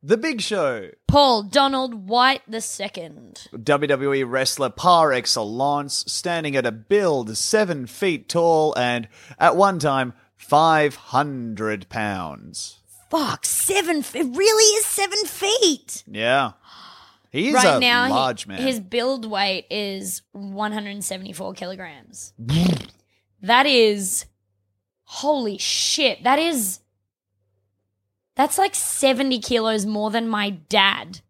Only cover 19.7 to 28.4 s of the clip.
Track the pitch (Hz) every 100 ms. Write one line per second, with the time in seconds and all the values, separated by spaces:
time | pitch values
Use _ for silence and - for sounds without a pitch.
19.7 | 202 202 196 190 - _ 208 202 196 208
20.7 | 214 208 202 190 190 196 165 190 190 180
21.7 | 190 180 143 - - - _ 117 151 180
22.7 | 156 - _ _ _ _ _ 190 240 277
23.7 | 254 220 208 190 - - _ _ _ _
24.7 | _ _ _ _ - 277 294 226 190 -
25.7 | - - - 277 196 240 277 330 294 202
26.7 | - _ _ _ _ _ _ _ _ _
27.7 | _ _ _ _ _ _ -